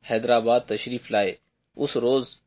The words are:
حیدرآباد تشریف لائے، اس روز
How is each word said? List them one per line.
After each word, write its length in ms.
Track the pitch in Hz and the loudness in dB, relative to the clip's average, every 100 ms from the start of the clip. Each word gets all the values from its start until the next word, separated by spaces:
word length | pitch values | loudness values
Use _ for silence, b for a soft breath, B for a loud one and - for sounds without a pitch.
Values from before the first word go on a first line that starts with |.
| - | -2
حیدرآباد 500 | 117 120 120 113 120 120 | -2 2 2 4 2 2
تشریف 440 | 107 - 123 - | -6 -4 -8 -2
لائے، 240 | 107 98 - _ _ _ - | 0 0 -4 _ _ _ -6
اس 200 | 143 131 | -4 0
روز 420 | 120 135 123 - | 2 0 -2 -14